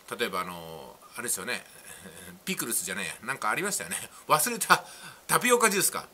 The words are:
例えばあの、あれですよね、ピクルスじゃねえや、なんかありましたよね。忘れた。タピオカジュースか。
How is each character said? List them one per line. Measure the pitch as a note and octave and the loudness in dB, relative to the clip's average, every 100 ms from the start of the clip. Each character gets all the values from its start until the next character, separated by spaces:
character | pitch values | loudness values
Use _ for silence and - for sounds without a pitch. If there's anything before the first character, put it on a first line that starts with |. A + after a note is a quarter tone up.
| - A#2 | -12 -4
例 | A2 | -2
え | |
ば | F#2 | -2
あ | |
の、 | F2+ F2 E2 D#2+ B1+ - - | -4 -8 -10 -12 -14 -18 -14
あ | - | -8
れ | |
で | A#2 | -4
す | G2 | -4
よ | G2+ | -4
ね、 | G#2 - - - - F2+ - F2+ F2+ | -6 -8 -18 -20 -18 -18 -16 -16 -10
ピ | - F#3 | -6 -4
ク | C3 | -2
ル | |
ス | G#2+ | -2
じ | F#2+ | -2
ゃ | |
ね | F#2+ | -4
え | F2+ | -6
や、 | - A2+ | -6 -8
な | |
ん | C3 | -2
か | G#2+ | 0
あ | |
り | B2+ | 0
ま | G3 | 0
し | - | -4
た | |
よ | - | -4
ね。 | - - - - | -8 -10 -12 2
忘 | D3 A#3+ | 4 4
れ | A3 | 0
た。 | - F3 - - - - - | 6 6 4 -14 -18 -12 2
タ | E3 | 2
ピ | A#3+ | 6
オ | A#3+ | 6
カ | A3+ | 6
ジ | G3 | 6
ュ | |
ー | |
ス | - | 2
か。 | D#2+ - | 0 -6